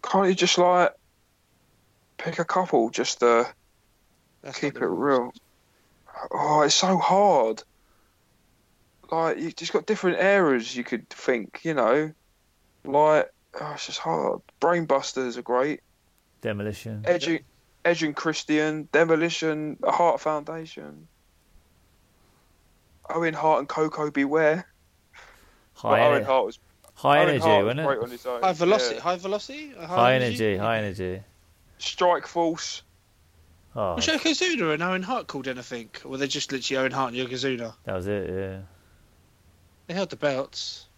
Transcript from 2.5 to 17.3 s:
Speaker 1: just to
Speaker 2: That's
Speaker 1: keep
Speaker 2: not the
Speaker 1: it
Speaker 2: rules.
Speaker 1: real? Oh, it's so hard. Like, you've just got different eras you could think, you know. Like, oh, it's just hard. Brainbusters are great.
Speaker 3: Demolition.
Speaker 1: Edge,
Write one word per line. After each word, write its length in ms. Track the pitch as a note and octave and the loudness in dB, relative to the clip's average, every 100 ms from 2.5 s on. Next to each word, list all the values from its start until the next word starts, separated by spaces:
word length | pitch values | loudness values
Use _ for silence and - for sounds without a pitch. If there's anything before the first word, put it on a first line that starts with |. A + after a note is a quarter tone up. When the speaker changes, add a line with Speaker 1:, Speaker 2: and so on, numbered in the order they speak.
| F#3 F3+ C#3 A2+ | 0 2 2 2
Speaker 1:
just 300 | - A#2+ - | 0 -4 2
to 320 | A#2+ A#2 A#2+ - _ _ _ _ _ _ _ _ | 4 4 2 -6 _ _ _ _ _ _ _ _
Speaker 2:
That's 160 | C#3 C3 | -16 -6
Speaker 1:
keep 160 | D3 | -6
Speaker 2:
not 60 | A#2+ | -2
the 60 | A#2+ | -4
Speaker 1:
it 40 | |
Speaker 2:
rules. 420 | F2 C#3 C3 A#2+ | 0 2 2 0
Speaker 1:
real? 920 | - _ _ _ _ _ _ _ - - | -10 _ _ _ _ _ _ _ -14 -8
Oh, 300 | - C#3+ D3+ | -4 2 4
it's 120 | C#3+ | 4
so 220 | - F#3 F#3 | 4 2 2
hard. 640 | - F#3 G3+ D#3 A2+ A2 - _ _ _ _ _ _ _ _ _ _ _ _ _ - | 4 4 6 6 4 -2 -10 _ _ _ _ _ _ _ _ _ _ _ _ _ -6
Like, 280 | E3 E3 - | -2 0 -2
you've 180 | E3 - | -6 -8
just 160 | E3+ | -4
got 140 | - - | -4 -2
different 320 | G#3+ F#3 F3 | -2 0 2
eras 540 | F#3+ G3+ E3+ B2+ A2 A#2+ | 4 4 4 2 -2 -8
you 80 | |
could 240 | A#2+ A#2 - | -6 -6 -8
think, 500 | - - A#2+ G2+ - | -6 -2 -2 -4 -8
you 120 | E3 | -4
know. 380 | D3+ A2+ C3+ D#3 D#3 _ _ _ _ _ _ | 0 2 2 0 -8 _ _ _ _ _ _
Like, 460 | D3+ C#3+ D3+ D3+ - _ _ - | -2 2 4 4 2 _ _ -12
oh, 120 | D3+ | -12
it's 120 | D3 - | -10 -10
just 120 | - | -8
hard. 420 | E3 E3 C#3 - - _ | -4 -2 -2 -4 -10 _
Brainbusters 760 | E3+ F3 D#3+ C#3 - - B2+ A#2 | 0 2 2 0 0 -4 -6 -6
are 60 | |
great. 380 | A#2+ B2 C#3 - _ _ _ _ _ _ | -2 0 0 -4 _ _ _ _ _ _
Speaker 3:
Demolition. 640 | G#2+ G2+ G#2+ G#2 A2+ G#2+ A2+ | -6 -4 -6 -8 -10 -6 -2
Speaker 1:
Edge, 360 | F3 E3+ | 0 0